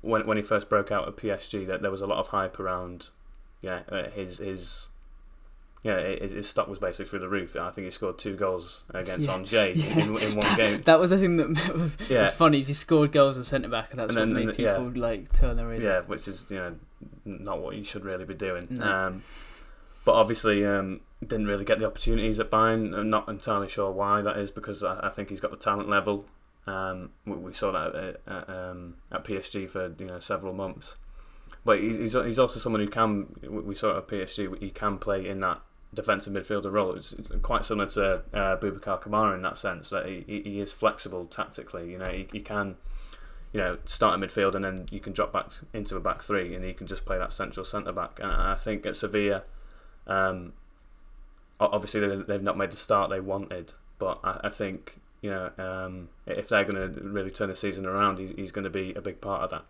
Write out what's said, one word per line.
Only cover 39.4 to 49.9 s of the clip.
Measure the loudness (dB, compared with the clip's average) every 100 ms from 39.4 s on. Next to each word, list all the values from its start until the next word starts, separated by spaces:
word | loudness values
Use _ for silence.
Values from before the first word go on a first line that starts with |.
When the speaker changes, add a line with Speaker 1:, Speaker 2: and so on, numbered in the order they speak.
Speaker 1:
that | -4 -4
sense, | -6 -6 -6
that | -6
he, | -4 -8 -8
he, | -8
he | -6 -6
is | -6
flexible | 2 2 2 -8 -8
tactically. | -10 -8 -8 -8 -12 -12 -10
You | -8
know, | -6
he, | -6 -6
he | -10
can, | -6 -4 -4 -6 -10 -10 -10 -16 -16 -16 -8
you | -2
know, | -2 -2 -6
start | 2 4 4
in | 0
midfield | 2 2
and | 2
then | -2 -4 -8
you | -10
can | -8
drop | -2 0
back | 0 -4 -12 -12
into | -10 -6 -4
a |
back | -4 -4
three | -2 -2 -2
and | -6
he | -8
can | -8 -8
just | -8 -4
play | -2
that | -2
central | -4 -6 -6
centre | -8 -6 -6
back. | -6 -6 -6
And | 0
I | 2 2 2
think | -2 -2
at | -2 -4
Sevilla, | 0 2 2 0 -4 -16 -16 -18 -20